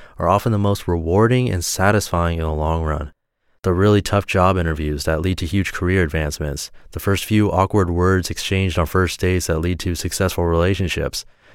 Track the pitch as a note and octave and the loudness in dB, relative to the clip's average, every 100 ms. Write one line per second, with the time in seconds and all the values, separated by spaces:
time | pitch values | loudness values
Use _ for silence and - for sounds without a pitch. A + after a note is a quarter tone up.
0 | - - E2+ G2 - G#2+ G2+ G2+ - E2+ | -18 -4 2 2 2 0 0 0 -2 -2
1 | E2 F#2 A2+ B2+ B2 F#2 E2 - F#2 G#2+ | 2 4 4 4 0 -2 -4 0 2 2
2 | - F2 E2+ E2 D#2+ D#2 D#2 E2 D#2 D2 | 0 0 0 -2 -2 -2 0 0 -2 -4
3 | D2 - _ _ _ _ - F2+ G#2 G#2 | -6 -14 _ _ _ _ -2 2 4 4
4 | - G2+ - G2 F2+ F#2 E2 D#2 D2+ D2 | 2 -2 0 2 2 2 0 -2 -4 -4
5 | D#2 D#2 F2 F#2 F2 G2 F#2+ - F2+ F#2+ | -2 -2 0 -2 -2 -2 -2 -2 0 2
6 | E2+ D#2+ D2+ - D2+ D2 - - - - | 2 0 -4 -4 -6 -6 -10 -16 -14 -6
7 | - G2 - G#2+ G#2 E2+ F#2+ G#2+ F2+ E2+ | -2 -2 0 2 2 2 2 2 2 2
8 | F2+ F#2+ F2+ - - F#2+ F#2+ E2 E2 F#2+ | 2 2 0 -6 -2 0 0 0 0 0
9 | F2+ - F#2 F2+ - E2 E2+ F2 - E2+ | 0 0 0 0 0 -2 -2 -2 -4 -4
10 | F2+ - F#2 - F2 E2 F2 G2 F#2 - | -4 -2 -2 0 0 2 2 0 -2 -2
11 | C#2 - - _ _ | -4 -6 -12 _ _